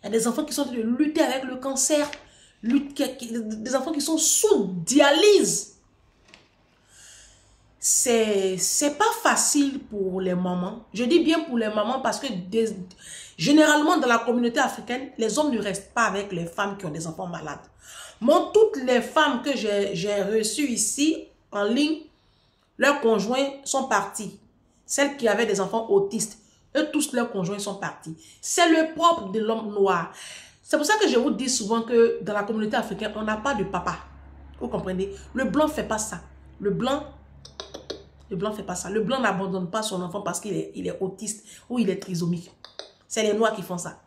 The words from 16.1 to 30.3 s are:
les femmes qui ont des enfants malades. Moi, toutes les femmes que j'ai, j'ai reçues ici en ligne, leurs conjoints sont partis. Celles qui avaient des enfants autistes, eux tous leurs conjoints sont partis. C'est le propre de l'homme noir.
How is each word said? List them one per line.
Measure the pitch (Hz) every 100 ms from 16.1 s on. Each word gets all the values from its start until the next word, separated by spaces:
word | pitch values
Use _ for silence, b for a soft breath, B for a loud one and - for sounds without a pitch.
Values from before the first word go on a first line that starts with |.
| 190 202
les | 175 170
femmes | - 202 196
qui | 175
ont |
des | 151 160
enfants | 160 185
malades. | 175 156 143 - _ B B B B
Moi, | 233 320 -
toutes | 427 440 277
les | 254 240
femmes | 233 320 302 254
que | 285 247
j'ai, | 208 202 202 165
j'ai | 196 202
reçues | 190 220 214 - 285
ici | 226 - - 302 - - _ _
en | 208
ligne, | 208 247 294 311 - _ _ _ _ _ _ -
leurs | 262 285
conjoints | 226 220 190 254 277 -
sont | - 269 254
partis. | 208 196 - 196 - _ _ _ _ -
Celles | - 277 277
qui | 233
avaient | 202 226
des | 196
enfants | 185 226 220
autistes, | 196 196 220 - - b b b 285
eux | 302
tous | 302 294
leurs | 247 233
conjoints | 202 175 202
sont | 202 185
partis. | 160 - - 160 B B
C'est | - - 339
le | 320 320
propre | - 339 339 196
de | 214
l'homme | 214 226 220
noir. | 202 196 175 160 B B